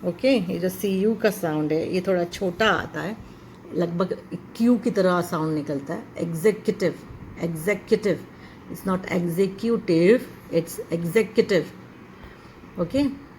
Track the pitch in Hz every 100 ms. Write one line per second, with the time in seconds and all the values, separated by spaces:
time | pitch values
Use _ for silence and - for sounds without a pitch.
0 | 180 175 262 262 180 170 180 185 208 190
1 | 202 220 220 185 170 151 151 156 160 180
2 | 180 185 175 - 196 175 220 175 - 165
3 | 156 220 - - - - - - 170 170
4 | 180 - - - - - 233 247 - 202
5 | 185 180 170 170 156 156 143 143 143 165
6 | - - 165 165 180 214 - 214 185 143
7 | - - - - 170 165 160 208 - 220
8 | 214 165 - - - - - - - 185
9 | 185 185 175 165 196 190 226 233 - 165
10 | 175 247 - - - 165 165 - 466 170
11 | 170 190 220 - 214 190 147 - - -
12 | - - - - - - - - 175 262
13 | 285 - -